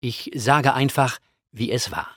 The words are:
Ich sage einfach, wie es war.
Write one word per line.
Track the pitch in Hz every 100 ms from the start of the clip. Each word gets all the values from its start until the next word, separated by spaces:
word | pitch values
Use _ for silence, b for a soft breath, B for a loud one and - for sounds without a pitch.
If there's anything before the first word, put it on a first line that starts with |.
Ich | 127 - -
sage | 131 113 143 139
einfach, | 131 135 - 131 - _ _ _
wie | 107 117
es | 123 104
war. | 85 80